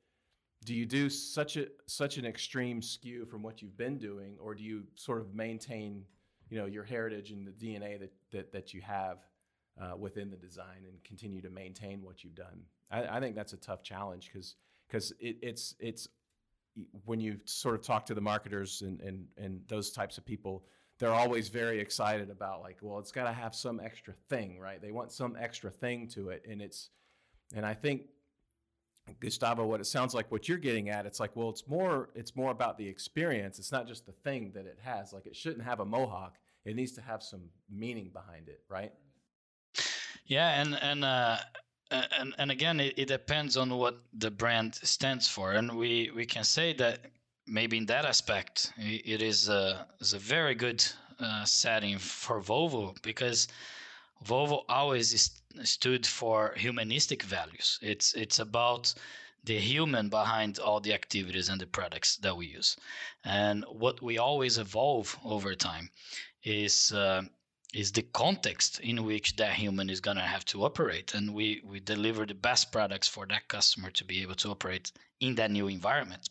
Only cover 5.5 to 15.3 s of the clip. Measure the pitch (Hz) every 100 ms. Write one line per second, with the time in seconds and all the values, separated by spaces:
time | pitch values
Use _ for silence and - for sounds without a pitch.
5.5 | 113 - 113 107 101 95 _ _ _ -
6.5 | 110 98 104 104 123 113 107 104 104 98
7.5 | 101 113 104 104 101 95 _ _ 101 90
8.5 | 101 - 92 98 101 95 90 - _ _
9.5 | _ _ - 92 90 98 107 101 92 90
10.5 | 90 92 92 95 92 - 98 110 95 90
11.5 | 92 95 95 104 98 95 92 85 82 90
12.5 | 90 87 _ - 107 104 113 131 107 104
13.5 | 98 - 92 - 95 101 90 - 98 90
14.5 | - _ _ _ 110 101 - 117